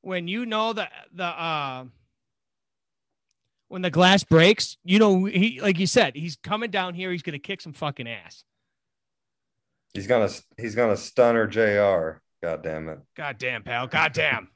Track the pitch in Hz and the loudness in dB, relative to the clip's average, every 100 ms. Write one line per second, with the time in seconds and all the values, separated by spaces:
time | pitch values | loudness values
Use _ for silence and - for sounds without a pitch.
0 | 190 185 170 208 240 220 226 220 185 - | -6 -6 -4 -6 -4 -2 -2 -4 -8 -12
1 | - 170 175 165 165 156 143 127 127 _ | -20 -8 -8 -6 -6 -4 -6 -8 -14 _
2 | _ _ _ _ _ _ _ _ _ _ | _ _ _ _ _ _ _ _ _ _
3 | _ _ _ _ _ _ _ 180 180 151 | _ _ _ _ _ _ _ -6 -2 4
4 | 180 196 - 160 170 220 - - 175 196 | 6 6 6 6 8 6 0 -8 2 4
5 | 220 185 190 185 220 254 208 175 190 254 | 6 4 2 0 0 0 0 0 2 2
6 | 175 131 170 147 - 214 233 196 180 175 | 2 -2 -12 -12 -6 -6 -4 -4 -6 -8
7 | 185 175 170 143 196 190 165 139 151 139 | -6 -6 -8 -12 -10 -12 -12 -8 -8 -8
8 | 117 110 85 - _ _ _ _ _ _ | -12 -12 -16 -20 _ _ _ _ _ _
9 | _ _ _ _ _ _ _ _ _ 104 | _ _ _ _ _ _ _ _ _ -12
10 | 98 120 101 - _ - 117 107 117 98 | 0 2 2 -4 _ -12 -8 -2 0 0
11 | - - 120 117 107 110 110 104 101 92 | -4 2 4 4 0 0 2 4 2 2
12 | 80 78 _ _ 85 78 80 78 80 76 | -2 -8 _ _ -8 -6 -6 -8 -10 -14
13 | _ - 147 120 135 120 104 120 127 156 | _ -12 -10 -8 -8 -8 -6 -6 -4 -2
14 | 160 147 151 123 101 | -2 -2 -2 -2 -6